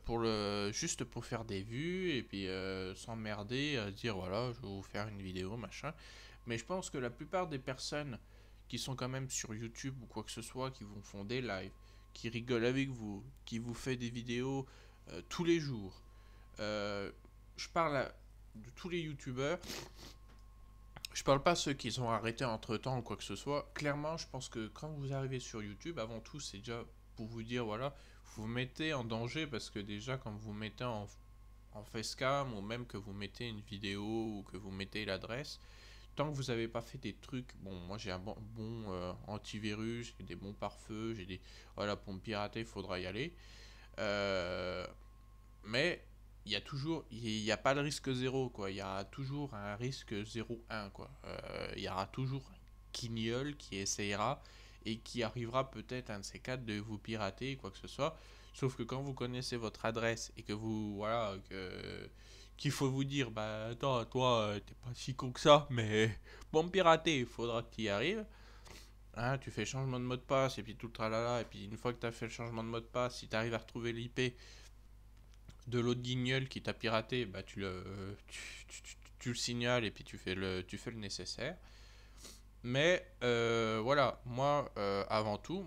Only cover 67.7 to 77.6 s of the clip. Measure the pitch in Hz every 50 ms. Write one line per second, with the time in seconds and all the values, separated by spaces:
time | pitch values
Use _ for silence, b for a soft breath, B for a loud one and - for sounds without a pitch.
67.7 | - - 107 101 101 101 123 165 214 220 214 - B B B B B B B B
68.7 | B B B B B - - - - 110 120 127 135 131 - 113 - 110 104 -
69.7 | - 131 135 131 127 123 123 123 127 127 - - 139 135 135 127 - 107 98 107
70.7 | - - - 110 - - 110 110 110 113 117 120 123 120 110 - - 104 101 101
71.7 | 104 - - 123 120 - - 117 113 - 120 113 - - 117 113 117 113 113 113
72.7 | 117 117 113 - - 123 123 123 - - 113 107 - 110 113 117 113 110 - -
73.7 | - 120 117 117 117 117 120 120 - 131 127 123 - B B B B B B B
74.7 | B - - - - - - - - - - - - - - - - - - 123
75.7 | 117 120 117 120 127 123 123 123 127 127 123 127 131 131 131 131 - - - 110
76.7 | 101 - - 110 113 110 113 - 131 123 120 98 95 95 95 - - 98